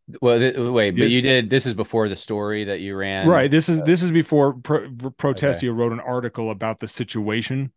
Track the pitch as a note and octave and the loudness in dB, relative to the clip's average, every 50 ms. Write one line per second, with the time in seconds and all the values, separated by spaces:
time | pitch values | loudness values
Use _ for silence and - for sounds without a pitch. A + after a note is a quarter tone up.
0 | _ - - - B2+ B2 A#2+ A#2 B2+ C3 - C3+ A#2+ B2 B2+ A#2 G#2+ G2+ F2 A#2 | _ -20 -8 0 2 4 4 6 4 2 2 0 -2 0 2 2 2 2 2 2
1 | A#2 A2+ A#2+ B2+ B2 C3+ C3 B2+ A#2 G2 C3 C3+ - B2+ A2 G2+ A2 - - A2+ | 2 4 4 4 4 4 4 4 4 2 0 0 0 0 -4 -4 -4 -2 0 0
2 | G#2+ G#2 G2 - - - A2 G#2 G#2 G#2 G#2+ G#2 G#2 G2 G2 D#2+ F#2+ G2 G2 F#2+ | 0 0 -2 -6 -8 -6 -6 -4 -4 -4 -4 -4 -4 -4 -6 -6 -6 -8 -6 -6
3 | G2 G2 G2 F#2+ F#2+ D#3+ F3 C#3+ C3 C#3+ C#3+ D#3+ D#3 - E3 D#3 D3 D#3 F3 E3+ | -4 -4 -2 0 2 4 4 4 4 4 2 2 2 2 0 0 2 2 2 2
4 | F3+ F3 D#3+ E3+ D3 - D#3 D3 C#3 C#3+ C3 B2 A#2+ - D3+ B2 G2+ C3+ B2 A#2 | 2 2 2 2 2 2 2 4 4 2 0 -4 -4 -2 -2 -2 -2 -6 -12 -12
5 | B2+ C3+ B2+ - - C#3+ B2+ - D3 C#3+ B2+ E2+ C3+ B2 A2+ A2+ A#2+ A#2 A2+ A#2 | -12 -12 -8 -2 -2 -2 0 0 0 0 0 0 -2 -4 -2 0 -2 -2 -2 -6
6 | - B2+ B2 B2 A#2+ A2+ - B2 A2+ A2 G#2 F#2+ A2+ A2+ A2 - A#2 A2 - - | -6 -6 -6 -6 -6 -6 -6 -6 -6 -6 -6 -6 -6 -6 -6 -8 -10 -12 -8 -10
7 | A#2+ - - A2+ G#2 G#2+ G#2+ A#2+ A#2 - C3 C3+ C#3 C3 - | -8 -6 -6 -6 -4 -2 -2 -4 -4 -4 -6 -6 -6 -8 -8